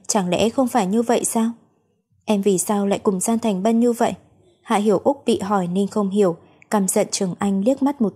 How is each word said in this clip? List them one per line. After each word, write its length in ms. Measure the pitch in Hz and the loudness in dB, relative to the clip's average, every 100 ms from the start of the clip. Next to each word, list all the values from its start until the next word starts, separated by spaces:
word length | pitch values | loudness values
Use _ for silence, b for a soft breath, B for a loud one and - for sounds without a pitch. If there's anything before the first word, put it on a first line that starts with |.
| - | -4
chẳng 220 | 214 180 | -2 0
lẽ 200 | 175 226 | 2 2
không 180 | 277 247 | 2 0
phải 200 | 247 185 | 0 0
như 140 | 226 | 0
vậy 240 | 240 226 - | 2 0 0
sao?" 260 | 226 226 233 _ _ _ _ _ _ - | -2 -2 -4 _ _ _ _ _ _ -2
"Em 160 | 202 | 0
vì 160 | 202 180 | 2 0
sao 300 | - 202 202 | 0 -2 0
lại 120 | 196 | 0
cùng 200 | 220 185 | 0 -2
Gian 200 | 220 226 | -2 -2
Thành 240 | 226 185 | -2 -2
Bân 160 | 220 226 | 0 2
như 120 | 240 | 2
vậy?" 220 | 233 233 - _ _ _ _ | 0 -2 -4 _ _ _ _
Hạ 120 | - 208 | -4 0
Hiểu 220 | 214 190 | 2 2
Úc 280 | - - - | 0 0 -2
bị 140 | 220 | -2
hỏi 280 | 190 202 175 | 0 -2 0
nên 200 | 185 196 | -2 -2
không 220 | 214 196 | -2 0
hiểu, 260 | 208 190 170 b b b | 2 2 0 b b b
căm 180 | 214 185 | -2 0
giận 200 | - 285 | 0 -2
chừng 240 | - 190 - | -2 -4 -2
anh 240 | 202 190 | -2 0
liếc 200 | 208 269 | 0 0
mắt 180 | 269 285 | -2 0
một 120 | 202 | -4